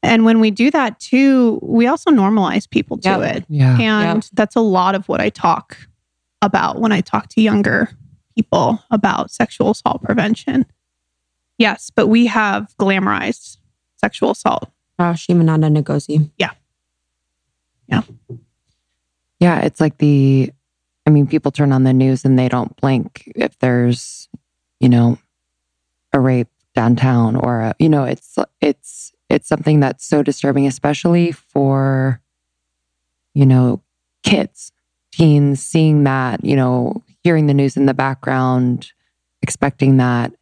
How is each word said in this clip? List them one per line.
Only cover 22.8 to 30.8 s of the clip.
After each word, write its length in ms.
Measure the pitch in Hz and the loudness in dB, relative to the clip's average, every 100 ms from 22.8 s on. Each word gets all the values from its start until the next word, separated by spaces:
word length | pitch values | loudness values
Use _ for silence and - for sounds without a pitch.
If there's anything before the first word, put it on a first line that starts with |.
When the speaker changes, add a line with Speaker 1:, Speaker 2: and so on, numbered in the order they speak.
| 139 131 - - - - | -2 -2 -4 -12 -18 -6
Speaker 3:
if 220 | - _ | -6 _
there's, 680 | 127 123 120 120 - - - - _ _ _ _ | -2 0 0 -2 -6 -20 -20 -20 _ _ _ _
you 100 | 127 | 2
know, 280 | 120 120 117 _ _ _ _ _ _ _ _ _ | 4 2 0 _ _ _ _ _ _ _ _ _
a 60 | 147 | 0
rape 280 | 131 127 117 _ _ | 0 0 -4 _ _
downtown 640 | - 117 120 131 123 113 113 | -2 0 2 2 2 0 0
or, 260 | 123 120 | -2 -2
a, 140 | 110 - | -4 0
you 100 | 156 | 0
know, 140 | 147 | 2
it's, 340 | 131 135 - - - _ | 0 -6 -8 -8 -8 _
it's, 520 | 151 135 - - - _ _ | -4 -4 -10 -20 -20 _ _
it's 180 | 147 - | -4 -2
something 320 | 156 156 151 | -4 0 2
that's 260 | 135 - - | 2 -2 -4
so 180 | 151 | -2
disturbing, 440 | 143 139 143 139 139 | -2 -2 -2 0 -2
especially 640 | 131 | -2